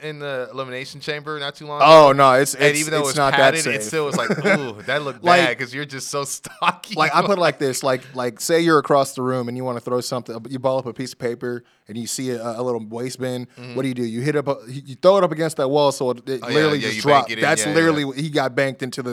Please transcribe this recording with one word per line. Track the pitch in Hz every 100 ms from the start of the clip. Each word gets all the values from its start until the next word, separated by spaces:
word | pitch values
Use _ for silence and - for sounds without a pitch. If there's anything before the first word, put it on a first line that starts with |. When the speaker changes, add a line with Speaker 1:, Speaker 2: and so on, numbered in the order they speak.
Speaker 1:
in | 151 151
the | 143 131 117
Elimination | 127 131 123 135 143
Chamber | 156 147 147 151
not | 143
too | - 151
long | 147
Speaker 2:
Oh, | 143 160 143
Speaker 1:
ago. | 139
Speaker 2:
no, | 135
it's, | 127 139 131
Speaker 1:
And |
Speaker 2:
it's, | 147 147
Speaker 1:
even | 156
though | 156
Speaker 2:
it's | 147
Speaker 1:
it |
was | 151
Speaker 2:
not | 139
Speaker 1:
padded, | 143 135 160
Speaker 2:
that | 143
Speaker 1:
it | 117
Speaker 2:
safe. |
Speaker 1:
still | - 160 147
was | 180
like, | 214
Speaker 2:
<laughs> | 175
Speaker 1:
"Ooh, | 185 190 131 104 101
that | 143
looked | 143 117
Speaker 2:
Like, | 175 175
Speaker 1:
bad | 127 117
'cause | 123
you're | 131
just | 139 135 -
so | 143
<laughs> | 139 -
stocky." | - - 170 180 - 185
Speaker 2:
like, | 156
I | 156
put | 190 190
it |
like | 165 -
this, | 139 123
like, | 135 127 131 131
like, | 123 110
say | - 170
you're | 170 151
across | 135 143 135
the | -
room | 127 127 120
and | 123
you |
wanna | 127 120
throw | 123 123
something, | - 127 113 117 117
you | 131
ball | 131 131
up | 123
a |
piece | 110 127
of | -
paper | 120 120 123 120 - _ -
and | 113
you | 113
see | - 127
a, | 120 117 113
a |
little | 127 117 107
waste | 117 127 123
bin. | 127 123 123 -
Speaker 1:
Mm-hmm. | 123
Speaker 2:
What | 123
do | 135
you |
do? | 123
You | 117 113
hit | 143
up, | 147 139
a, | 123 113
you, | 135 139
you |
throw | 127 180 196
it |
up | 175
against | 156 160 -
that | 135
wall | 147 143
so | 131 127
it, | 120 135
it | 131
Speaker 1:
Oh, | 123
yeah, |
Speaker 2:
literally | 147 156 147
Speaker 1:
yeah, | 110
Speaker 2:
just | 107
Speaker 1:
you |
Speaker 2:
dropped. | 143 139 -
Speaker 1:
bank | 113
it |
in, | 139
Speaker 2:
That's | 160 -
Speaker 1:
yeah, |
Speaker 2:
literally | 156 165 151
Speaker 1:
yeah. | 139
Speaker 2:
what, | 131
he | 156
got | 143 131
banked | 123 135 127
into | 131 139
the | 123